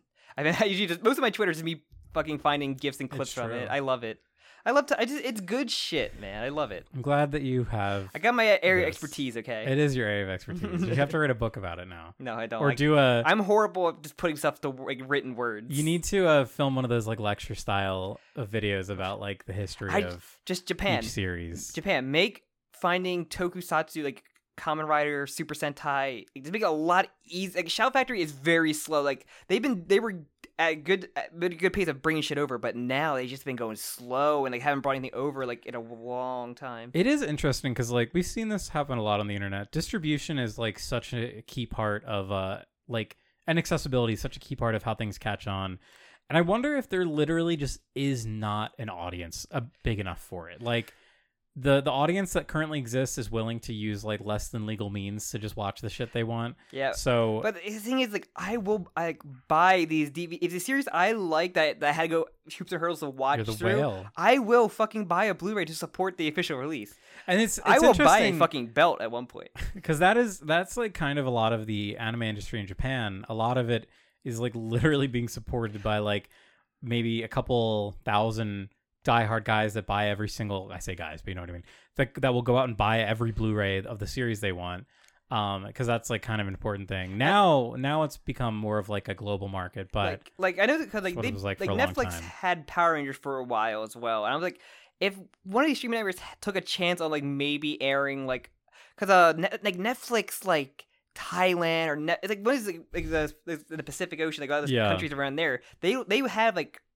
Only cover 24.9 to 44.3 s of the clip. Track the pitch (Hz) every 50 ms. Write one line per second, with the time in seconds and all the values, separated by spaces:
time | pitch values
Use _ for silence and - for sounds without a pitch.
24.9 | 151 151 147 147 147 143 143 139 - - 160 - 147 - 160 147 143 - - 147
25.9 | 139 139 139 135 127 107 - - - 139 131 156 190 220 214 175 156 156 156 170
26.9 | 175 190 190 - _ _ _ - 165 180 190 185 - 175 180 - - - 220 262
27.9 | 262 269 254 262 247 190 165 156 143 135 139 165 170 165 160 156 151 151 - 156
28.9 | 156 147 139 143 135 - - - - - - - 185 214 220 285 233 180 165 -
29.9 | 196 214 226 226 190 170 147 - _ _ - - _ - 165 165 160 156 139 165
30.9 | 196 185 180 - _ 139 - - 160 170 175 180 175 156 180 185 180 208 185 160
31.9 | 135 131 - 160 160 156 147 - 151 143 147 127 127 113 117 117 104 120 123 123
32.9 | 131 139 156 156 139 127 127 123 131 135 - 139 127 120 120 110 110 107 - -
33.9 | - - 123 120 127 135 143 151 151 143 135 131 123 120 131 147 143 139 123 139
34.9 | 135 131 131 127 - 123 135 147 135 135 131 123 120 120 - - 120 120 113 113
35.9 | 117 113 117 123 123 123 127 127 127 123 120 120 120 - 139 127 120 113 117 123
36.9 | 127 165 196 262 302 285 254 151 151 - - 143 127 - - 135 117 - 120 117
37.9 | 120 123 117 113 - 180 175 - - 220 226 214 214 190 - - - 151 143 143
38.9 | 127 117 107 104 104 104 104 104 101 101 101 98 98 98 101 - - 156 165 -
39.9 | - 185 156 151 151 139 - - 156 135 123 110 104 - 117 110 98 - - -
40.9 | 127 117 - - 123 120 113 123 - 110 - - - 131 117 110 - - 110 107
41.9 | 101 107 - - 107 98 95 95 101 95 95 95 101 - - - _ _ _ -
42.9 | 120 113 - - - _ _ _ _ _ _ 165 160 170 - - 170 147 - 147
43.9 | 127 123 120 113 110 - - -